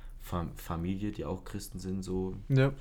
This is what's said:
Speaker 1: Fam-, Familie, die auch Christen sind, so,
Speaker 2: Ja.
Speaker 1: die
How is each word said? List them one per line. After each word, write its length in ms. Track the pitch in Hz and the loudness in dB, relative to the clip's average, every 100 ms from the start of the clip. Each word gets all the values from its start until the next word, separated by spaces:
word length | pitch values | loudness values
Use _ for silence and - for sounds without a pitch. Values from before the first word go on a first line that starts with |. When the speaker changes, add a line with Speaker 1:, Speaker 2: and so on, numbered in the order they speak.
| - - | -12 -12
Speaker 1:
Fam-, 340 | - 90 82 - | -4 -2 -2 -4
Familie, 560 | - 82 87 98 104 | -2 0 0 0 -2
die 140 | 104 76 | -2 -2
auch 180 | 92 | -4
Christen 360 | - 104 - 92 | -4 -8 -6 -6
sind, 240 | 92 95 | -4 -2
so, 320 | 92 92 92 98 - | 0 0 0 -2 4
Speaker 2:
Ja. 220 | 135 135 | 6 6
Speaker 1:
die 60 | 139 | 4